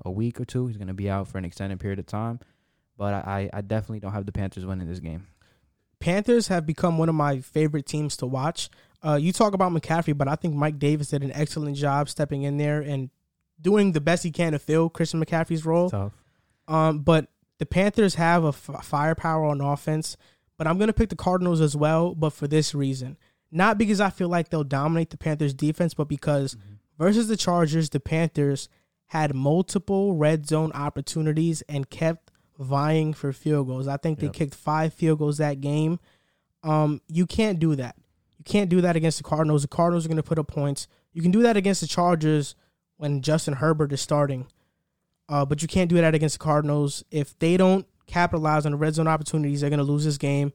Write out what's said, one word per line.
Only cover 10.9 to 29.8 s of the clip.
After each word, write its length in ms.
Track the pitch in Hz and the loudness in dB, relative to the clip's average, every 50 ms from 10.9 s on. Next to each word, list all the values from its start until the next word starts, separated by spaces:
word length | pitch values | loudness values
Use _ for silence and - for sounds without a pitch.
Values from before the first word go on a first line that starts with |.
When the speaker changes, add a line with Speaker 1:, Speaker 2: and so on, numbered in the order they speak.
| 151 151 147 - | 0 0 -2 -2
Speaker 2:
did 140 | - 143 139 | -4 -4 -4
an 100 | 139 - | -4 -4
excellent 440 | 143 156 147 - 160 151 147 143 | -2 -4 -4 -4 -6 -6 -6 -4
job 320 | 139 143 143 139 143 147 139 | -2 -2 0 0 0 0 -2
stepping 340 | - - 151 143 147 139 139 | -2 -4 -4 -2 -2 -4 -2
in 140 | 143 143 143 | -2 -2 0
there 220 | 147 147 147 151 | 0 0 0 -2
and 300 | 147 147 143 135 131 131 _ _ _ _ _ _ _ _ _ _ | -2 -4 -4 -4 -4 -6 _ _ _ _ _ _ _ _ _ _
doing 320 | 156 175 202 214 202 196 170 | 0 2 4 4 4 4 4
the 80 | 156 | 2
best 220 | 143 160 170 170 - | 2 2 0 2 0
he 80 | 175 | -4
can 220 | 151 - 170 165 151 | -2 0 0 0 0
to 60 | 143 | -2
fill 300 | - - 151 160 165 165 | -2 0 2 2 2 2
Christian 340 | - - 170 156 - 160 160 | 0 -2 -2 -2 0 -2 -2
McCaffrey's 440 | - 170 160 165 - 170 160 151 | 0 0 -2 -2 0 -2 -4 -2
role. 240 | 160 165 170 175 180 | 0 2 2 2 2
Speaker 1:
Tough. 220 | 180 101 98 104 - _ _ _ _ _ _ _ _ _ _ - | 0 -2 -4 -4 -8 _ _ _ _ _ _ _ _ _ _ -2
Speaker 2:
Um, 320 | 156 160 156 160 160 156 | 0 2 4 4 2 2
but 280 | 139 160 165 156 123 - _ _ _ _ _ - | 4 4 4 4 4 -2 _ _ _ _ _ -10
the 80 | 156 | -8
Panthers 480 | - - 180 190 208 202 - 220 190 - | -4 0 2 2 2 4 4 2 2 2
have 300 | - 165 165 170 175 165 | 2 2 4 4 4 4
a 40 | 151 | 2
f-, 220 | 143 - - - 143 - - | 0 -2 -8 -14 -14 -14 -10
firepower 640 | - - 143 147 160 165 - - 165 160 160 156 | -4 -2 0 0 0 0 0 -2 -2 0 0 0
on 160 | 151 147 139 | 0 0 0
offense, 560 | 139 143 147 143 - - 156 156 160 - - - _ _ _ _ _ _ _ | -2 -2 -2 -2 -2 -2 -2 -2 -4 -6 -10 -14 _ _ _ _ _ _ _
but 100 | - 156 | -4 -2
I'm 120 | 156 170 185 | -2 0 2
gonna 160 | 214 214 220 | 2 0 2
pick 160 | - 226 202 | 2 2 0
the 60 | 180 | 0
Cardinals 440 | - - 185 180 185 180 180 175 160 | -4 -2 0 0 2 2 2 2 2
as 160 | 160 147 139 | 2 2 2
well, 380 | 147 151 151 160 160 170 175 175 | 2 2 2 2 2 2 0 -2
but 160 | 160 156 156 | -2 -2 -2
for 180 | - - 151 143 | -2 -4 -4 0
this 260 | 151 156 147 - - | 2 2 0 0 -2
reason. 440 | 143 139 135 135 131 123 127 156 - _ _ _ _ _ _ - | -2 -2 -2 -2 -4 -8 -12 -12 -16 _ _ _ _ _ _ -2
Not 240 | 165 185 220 220 | 2 2 2 4
because 240 | 208 233 202 214 190 | 2 2 2 2 2
I 80 | 208 190 | 2 0
feel 200 | - - 185 170 | 0 -2 -2 0
like 180 | 175 175 165 - | 0 0 0 0
they'll 160 | - 156 147 | -2 -2 -2
dominate 460 | 135 143 135 139 156 165 165 165 - | -2 -2 -2 0 0 2 0 0 -2
the 80 | - - | -4 -6
Panthers 340 | - 160 156 151 156 143 135 | -4 -4 -2 0 0 -2 -2
defense, 400 | 131 151 147 156 - 175 165 - | 0 -2 -2 0 0 0 -2 0
but 160 | - 151 147 | -2 -4 -4
because 460 | 143 139 - - 147 143 139 131 - | -4 -4 -2 0 0 0 0 -2 -6
Speaker 1:
Mm-hmm. 200 | 110 98 101 101 104 _ _ _ | -10 -18 -20 -20 -20 _ _ _
Speaker 2:
versus 320 | - 156 190 208 226 233 214 | 0 2 2 4 4 2 0
the 80 | 220 | 0
Chargers, 540 | 196 - - 175 175 170 156 151 165 160 147 | -2 0 0 2 2 2 2 2 0 0 0
the 100 | - 143 | -2 -4
Panthers 720 | - - 160 160 165 160 - - 147 143 139 135 - - _ _ _ _ _ _ _ _ | -4 -2 -2 0 0 0 0 0 0 0 0 -2 -6 -12 _ _ _ _ _ _ _ _
had 260 | - 160 156 147 139 | -4 -2 0 0 0
multiple 800 | 131 131 143 156 175 190 - - 202 | 0 0 2 2 2 2 0 -2 -4